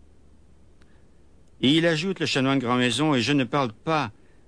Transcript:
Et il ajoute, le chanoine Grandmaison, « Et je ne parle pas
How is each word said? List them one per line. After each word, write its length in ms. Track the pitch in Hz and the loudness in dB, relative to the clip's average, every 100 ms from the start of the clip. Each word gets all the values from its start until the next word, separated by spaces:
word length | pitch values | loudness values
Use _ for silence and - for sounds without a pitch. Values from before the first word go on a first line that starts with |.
| - - - - - - - - - - - - - - - - | -20 -20 -20 -20 -20 -20 -20 -20 -20 -20 -20 -20 -20 -20 -20 -2
Et 140 | 127 | 2
il 120 | 156 170 | 2 2
ajoute, 360 | 160 185 185 | 0 -2 -4
le 40 | 143 | -4
chanoine 340 | - 131 135 | 0 0 0
Grandmaison, « 540 | 120 123 123 113 156 135 | 0 0 0 0 0 0
Et 60 | |
je 120 | 113 | 0
ne 100 | 143 | 0
parle 300 | 120 147 131 | 0 -2 -2
pas 400 | - - 156 120 - - - | -6 -4 -4 -4 -10 -20 -20